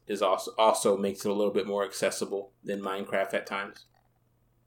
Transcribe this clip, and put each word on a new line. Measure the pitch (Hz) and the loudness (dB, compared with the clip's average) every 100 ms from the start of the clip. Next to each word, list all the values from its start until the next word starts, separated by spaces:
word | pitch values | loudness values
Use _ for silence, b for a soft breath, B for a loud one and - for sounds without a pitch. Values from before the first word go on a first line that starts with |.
| - | -8
is | 101 | 0
also, | 98 92 - - | 2 2 -2 4
also | 110 107 113 98 | 4 6 4 2
makes | 101 98 107 | 0 -2 -2
it | |
a | |
little | 101 104 | 0 2
bit | 104 101 | 0 -2
more | 101 | -2
accessible | 98 - 98 - 101 98 - _ | -2 0 -2 -2 -4 -6 -8 _
than | - 101 | -8 -6
Minecraft | 98 98 101 98 98 | -4 -6 -2 -2 0
at | 101 - | -2 -4
times. | 101 101 - - _ _ _ _ _ _ _ | -6 -8 -14 -20 _ _ _ _ _ _ _